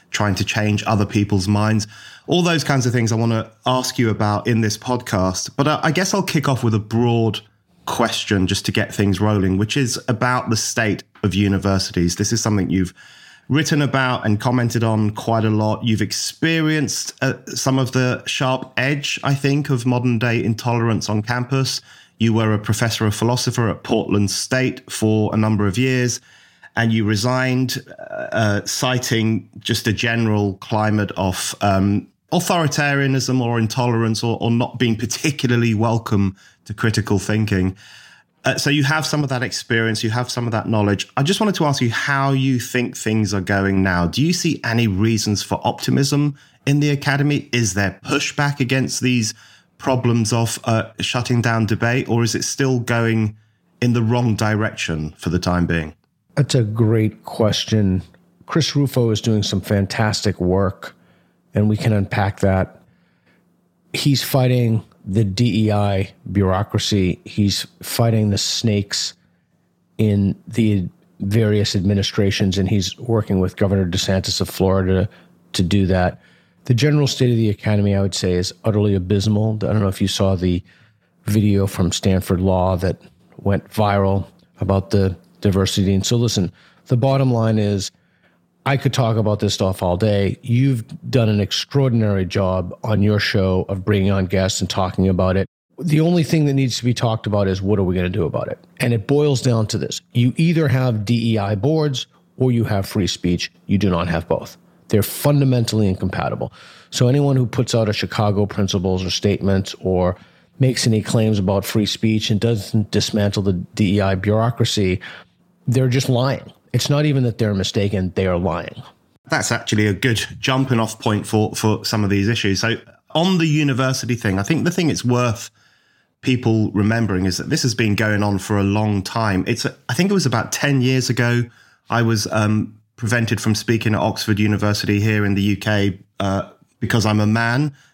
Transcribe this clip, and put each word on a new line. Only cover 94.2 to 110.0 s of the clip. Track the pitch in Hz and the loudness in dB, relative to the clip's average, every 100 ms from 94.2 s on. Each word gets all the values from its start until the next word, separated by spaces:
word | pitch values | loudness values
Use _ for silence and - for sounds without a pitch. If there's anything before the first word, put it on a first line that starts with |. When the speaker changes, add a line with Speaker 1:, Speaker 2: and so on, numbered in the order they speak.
| 90 | 0
Speaker 2:
guests | 95 95 - | 0 0 -2
and | 92 | -4
talking | - 92 - 95 | -2 -2 0 0
about | 90 92 92 | 2 2 0
it. | 95 _ _ - | -2 _ _ -10
The | 175 151 | 0 2
only | 160 175 | 2 2
thing | 139 160 147 | 2 2 2
that | |
needs | 135 135 - | 2 0 -2
to | |
be | 123 | -2
talked | 117 120 110 107 | 0 0 -2 -2
about | 101 98 | 0 0
is | 95 | 0
what | 101 101 | 0 0
are | |
we | 92 | 0
gonna | 92 90 | 0 -2
do | 87 | -2
about | 78 - - | -2 -4 -6
it? | - - - | -10 -14 -4
And | 120 | -2
it | 117 98 | 0 0
boils | 143 147 127 | 2 2 2
down | 127 113 104 | 2 0 0
to | 90 | -2
this. | - - - | -6 -8 -6
You | 120 123 - | 0 0 2
either | 165 165 147 | 2 2 2
have | 131 127 107 | 2 0 0
D | 101 117 113 | 0 0 0
E | 110 | 0
I | 98 | 0
boards | 104 135 160 151 123 - _ _ - | 0 0 0 0 -4 -8 _ _ -2
or | 127 | 0
you | 117 | 2
have | 107 101 92 | 0 -2 -2
free | 107 87 | -2 -2
speech. | - 90 87 - _ - | -2 -2 -2 -4 _ -2
You | 98 | 0
do | 101 | 2
not | 87 85 | 0 0
have | 82 - | -2 -2
both. | - - - _ _ - | -2 -4 -18 _ _ 0
They're | 104 | 0
fundamentally | - - 147 143 135 123 110 107 101 | 0 0 2 4 4 2 0 2 2
incompatible. | 92 92 - 67 - - - - - - | 0 -2 -2 -4 -4 -8 -10 -20 -20 -10
So | - 123 | 0 2
anyone | 143 143 131 | 4 2 2
who | 120 | 0
puts | - 117 | -2 0
out | 117 107 | 0 0
a | |
Chicago | 104 - - 104 98 101 | -2 -4 0 0 2 0
principles | - 98 101 95 92 | -2 -2 0 0 -2
or | 92 | -2
statement | - 104 95 98 95 95 - | -2 0 0 0 0 -2 -6
or | 92 90 | -2 0